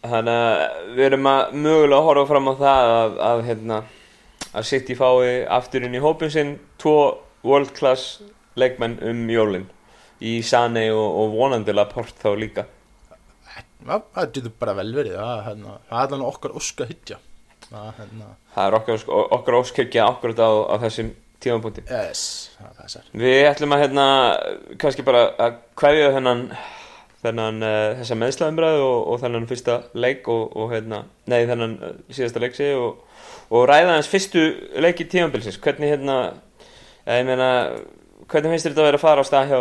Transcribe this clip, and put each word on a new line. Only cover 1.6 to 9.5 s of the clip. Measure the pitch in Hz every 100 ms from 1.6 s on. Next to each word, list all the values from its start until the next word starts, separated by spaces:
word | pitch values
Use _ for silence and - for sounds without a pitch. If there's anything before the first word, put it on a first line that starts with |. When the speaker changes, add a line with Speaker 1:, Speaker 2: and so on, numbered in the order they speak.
| 151 160 147 139 160
Speaker 1:
horfa | 139 139
fram | 147 135
á |
það | 135 139 135 120
að, | 117 113 -
að, | 104 117
hérna, | 117 110 110 110 107 - - _ _ _ -
að | 107 110
City | 135 135 123
fái | 131 127 123 123 -
aftur | 120 123 131
inn | 123
í | 123
hópinn | 147 160 160
sinn | 156 143 143 -
tvo | _ 156 151 143 - - _
world | - 139 139
class | - 135 131 - - - _ _
leikmenn | - 127 127 117 117
um | 110 117 117
jólin | 117 110